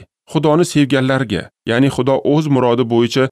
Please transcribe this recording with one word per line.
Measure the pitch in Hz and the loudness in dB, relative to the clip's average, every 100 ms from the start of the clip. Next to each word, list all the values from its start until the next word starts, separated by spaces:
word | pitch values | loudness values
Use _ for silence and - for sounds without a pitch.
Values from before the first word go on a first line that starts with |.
| - _ | -16 _
Xudoni | - 160 151 156 170 | -8 -2 0 2 2
sevganlarga, | 151 135 135 131 135 117 90 - _ | 0 0 0 0 -2 -2 -6 -8 _
ya'ni | - 117 139 | -4 0 0
Xudo | 131 127 135 | 0 -2 0
o'z | - 147 156 | 0 0 0
murodi | 127 123 120 | 0 2 0
bo'yicha | 117 117 117 135 131 | 0 0 0 0 -2